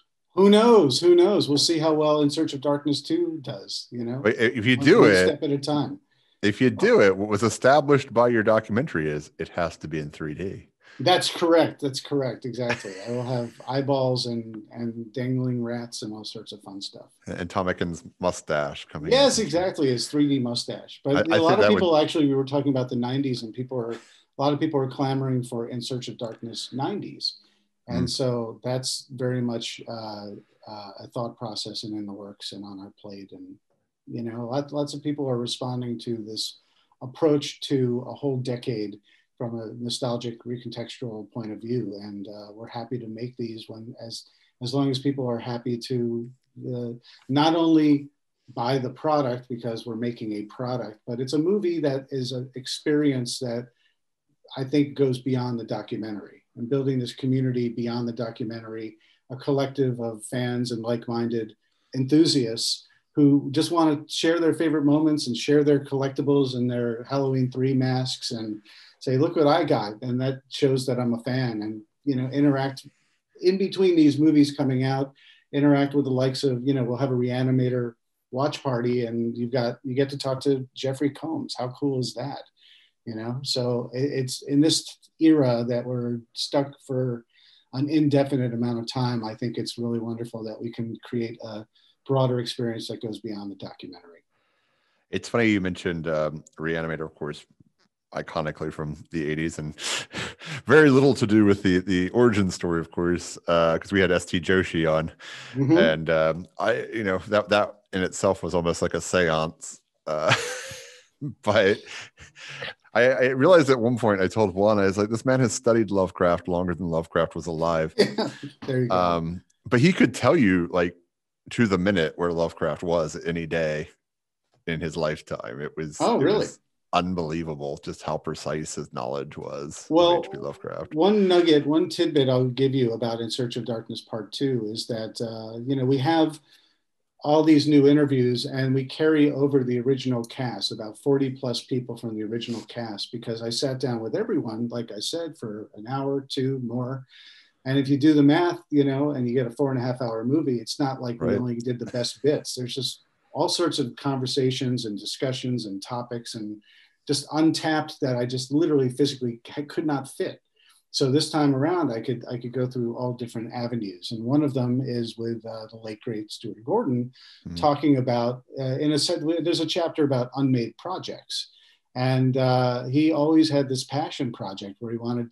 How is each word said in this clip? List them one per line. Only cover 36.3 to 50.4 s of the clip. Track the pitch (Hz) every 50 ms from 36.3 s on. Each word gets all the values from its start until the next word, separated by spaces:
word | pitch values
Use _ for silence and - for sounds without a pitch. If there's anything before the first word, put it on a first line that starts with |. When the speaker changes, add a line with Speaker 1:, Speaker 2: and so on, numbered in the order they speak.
| 110 107 - - - _ _ _ _ _ _ _ _ _
Speaker 1:
approach | 131 127 131 - 165 156 147 143 143 - - -
to | - - 143 131 127 120 120 120 - -
a | -
whole | - - 143 131 127
decade | 127 127 120 120 - 135 120 107 107 104 101 - _ _ _ _ _ _ _ -
from | 123 117 117 117
a | 113 107 123 120 120
nostalgic, | 120 113 - 139 123 120 120 120 120 117 - -
recontextual | 120 123 117 - 120 117 120 117 117 - - 131 117 107 107 101 -
point | - 120 110 107
of | 107 -
view. | 113 117 123 123 104 98 98 98
And, | 104 104 101 101 98 104
uh, | 104 104 104 104 104
we're | 110 117 113
happy | - 120 113 - 127 117
to | 117 107
make | 110 120 123 123 127 -
these | 120 113 113 113 110 -
when, | 117 113 113 120 - -
as, | 113 117 120 - - _ _ _ _ _ _ _
as | 127 123
long | 131 139 139 139
as | 127 131
people | - 143 135 139 127 123
are | 117 117
happy | 120 127 120 117 - - 120 117 - -
to, | 131 120 120 117 117 117 120 127 127 _ _ _ _ 123 127 131
uh, | 123 120 120 117 120 - - - - _ _ -
not | 131 147 151 165 165
only | 170 165 165 160 156 151 151 143 139 143 - - _ _ _ _ _ _ - -
buy | 127 117 123 139 135
the | 123 123
product | - - - 156 151 147 139 120 123 123 - -
because | 123 113 120 117 113 110 - 120
we're | 113
making | 110 120 120 117 - 117 107 104
a | 104